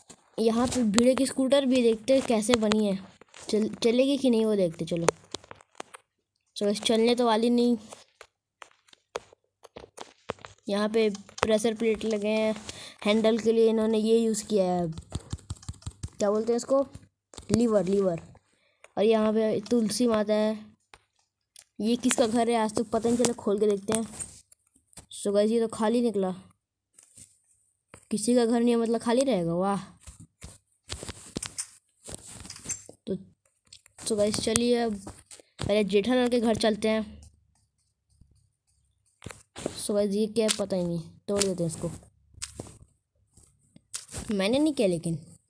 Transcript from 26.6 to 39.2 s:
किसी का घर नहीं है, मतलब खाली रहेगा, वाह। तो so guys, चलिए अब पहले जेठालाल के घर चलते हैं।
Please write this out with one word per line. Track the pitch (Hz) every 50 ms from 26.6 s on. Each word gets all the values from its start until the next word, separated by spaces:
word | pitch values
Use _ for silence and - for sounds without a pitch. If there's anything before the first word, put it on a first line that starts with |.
| _ _ _ _ _ _ _ - - _ _ - - - _ _ _ _ _ _ _ _ _ _ _ _ - - _ -
किसी | 220 208 214 233 247
का | 247 233
घर | 226 247 233
नहीं | 233 240
है, | 233
मतलब | 233 226 220 233 226
खाली | - 240 226 254
रहेगा, | 277 269 226 180 170 165 165
वाह। | 175 190 202 196 185 - - - _ _ - - - - - _ _ - - - - _ _ _ _ _ - - - - - - - - - - - - - - - - - - _ _ _ _ _ - - - - - - - - - - - - - - - - - - - _ _
तो | - 190 185 190 - _ _ _ _ _ _ _ _ - - - _ _ - -
so | - 226
guys, | 208 208 214 214
चलिए | - - 233 226 233 240 240 240 233
अब | 233 226 208 196 196 208 - - - - - - - _ _ -
पहले | - - 202 214 214
जेठालाल | 185 196 202 196 233 254 254 247 240
के | 247 240
घर | 220 240 214
चलते | - - 220 220 214 220 220
हैं। | 220 220 214 214 - - - - _ _ _ _ _ _ _ _ _ _ _ _ _ _ _ _ _ _ _ _ _ _ _ _ _ _ _ _ _ _ _ _ _ _ _ _ _ _